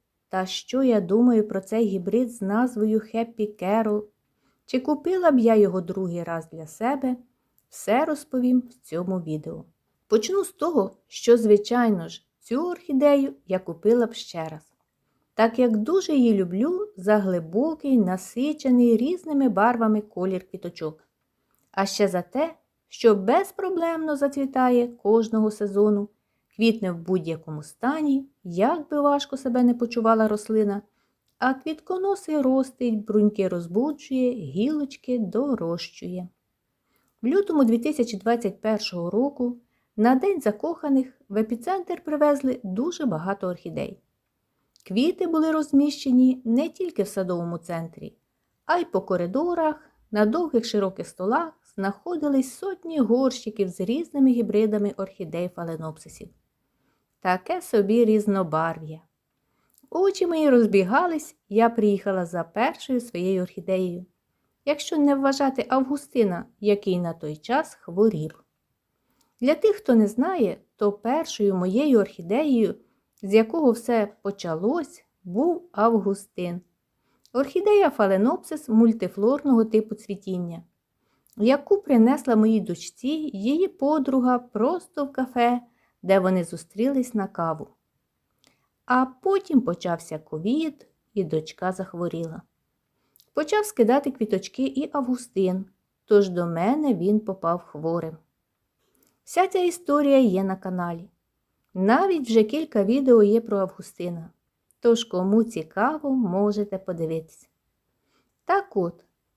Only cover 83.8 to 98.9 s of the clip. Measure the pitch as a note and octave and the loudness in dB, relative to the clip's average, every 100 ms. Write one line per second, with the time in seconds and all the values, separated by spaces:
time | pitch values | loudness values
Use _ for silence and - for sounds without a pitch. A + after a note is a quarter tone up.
83.8 | C#4 D#4 C4+ C4 B3 B3 B3 G#3 B3+ F4 | 0 0 0 0 2 0 -2 -2 -2 -2
84.8 | - - C#4+ C4+ B3+ B3 A#3+ B3 - _ | -6 -8 -6 -4 -4 0 0 0 -6 _
85.8 | _ _ F3+ F#3+ F#3 F#3 E3+ E3+ - G3+ | _ _ 0 2 2 0 -2 -10 -10 -4
86.8 | C4 C4+ B3 G#3+ F#3+ - E3 D#3 - _ | -2 0 -2 -4 -6 -4 -4 -4 -10 _
87.8 | _ _ _ _ _ _ _ _ _ _ | _ _ _ _ _ _ _ _ _ _
88.8 | - B3+ C4 - G4 G4 F#4+ D4 A#3+ F3 | -2 0 0 -2 -2 -2 2 0 0 -2
89.8 | F3+ E3 - D#3 - D#3 F#3+ D4+ D#4+ - | -4 -6 -6 -14 -10 -6 -2 -2 -4 -8
90.8 | _ _ _ G#3 E3 D#3 D#3 - F#3 F#3 | _ _ _ -6 -4 -4 -6 -8 -6 -6
91.8 | F#3 E3+ E3+ E3 E3 E3+ - _ _ _ | -10 -8 -6 -6 -10 -12 -20 _ _ _
92.8 | _ _ _ _ _ - D4+ G#4+ G#4 - | _ _ _ _ _ -6 -2 -2 0 2
93.8 | A3 C#4 C#4+ - G#3+ F#3+ - - C4+ C4+ | 2 2 0 -4 -2 -4 -4 -6 -4 -4
94.8 | - C#4+ B3+ B3 - G3 F#3 F#3 G3 _ | -6 -4 -4 -6 -6 -2 -2 -2 -8 _
95.8 | _ _ - G#3 F#3+ F3 E3+ E3 G3 D4+ | _ _ 2 4 4 -2 -4 -2 0 0
96.8 | D4 F#3 F#3 G#3+ G#3+ F#3+ E3+ F3 - D3+ | 0 0 0 0 -2 -4 -4 -4 -6 -8
97.8 | D#3+ E3+ D#3+ D#3+ _ _ _ _ _ _ | -4 -4 -6 -12 _ _ _ _ _ _
98.8 | _ | _